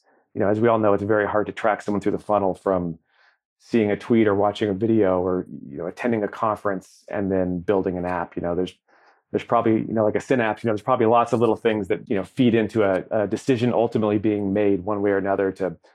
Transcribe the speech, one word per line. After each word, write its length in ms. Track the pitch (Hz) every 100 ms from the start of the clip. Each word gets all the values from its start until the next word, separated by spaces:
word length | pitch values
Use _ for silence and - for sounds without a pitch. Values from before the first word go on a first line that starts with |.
| _ _ _
you 80 | -
know, 80 | 98
as 100 | 107
we 80 | 117
all 100 | 113
know, 160 | 107
it's 100 | 101
very 220 | 101 107 101
hard 200 | 104 101
to 80 |
track 280 | 95 113 101
someone 200 | - 101
through 100 | 101
the 80 | 92
funnel 340 | - 104 98
from 460 | 87 98 95 87 82 _ _ _ _ _ _
seeing 320 | _ 117 104
a 40 | 101
tweet 320 | - 117 107
or 80 | 101
watching 320 | 104 101 110
a 60 |
video 480 | 95 110 113 95 92
or, 260 | 90 92 - - -
you 80 | 71
know, 80 | 85
attending 360 | - 123 113
a 60 | 101
conference 800 | - 113 104 104 95 - - -
and 240 | 104 98
then 280 | 95 90 90
building 380 | 87 98 92 90
an 60 |
app. 320 | 87 90 82 -
You 60 |
know, 140 | 87 87
there's, 180 | 90 - _ _ _ _ _
there's 140 | 107 -
probably, 300 | 120 113 110
you 180 | -
know, 100 | 110
like 140 | 107 101
a 20 |
synapse, 460 | - 131 110 107 117
you 20 |
know, 60 |
there's 80 | 107
probably 240 | - 123 110
lots 260 | 117 117
of 80 | 117
little 160 | 117 104
things 320 | 117 107 92
that, 220 | 95 -
you 80 | 101
know, 80 | 92
feed 300 | - 123 113
into 280 | 107 113
a, 220 | 101 92 -
a 160 | 110 101
decision 460 | 107 - 123 123
ultimately 460 | 98 113 120 107 104
being 340 | 107 104 98
made 320 | 101 101 98
one 180 | 90 104
way 100 | 101
or 60 | 98
another 320 | 98 98 98
to, 240 | 92 92 85 _